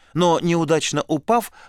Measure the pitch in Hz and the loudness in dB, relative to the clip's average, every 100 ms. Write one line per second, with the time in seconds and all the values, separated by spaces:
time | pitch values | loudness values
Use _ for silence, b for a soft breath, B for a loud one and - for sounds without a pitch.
0 | b 156 175 160 170 170 156 160 - 147 | b 0 2 2 0 0 2 0 0 -4
1 | - 151 - 233 - B | -2 -4 0 -2 -2 B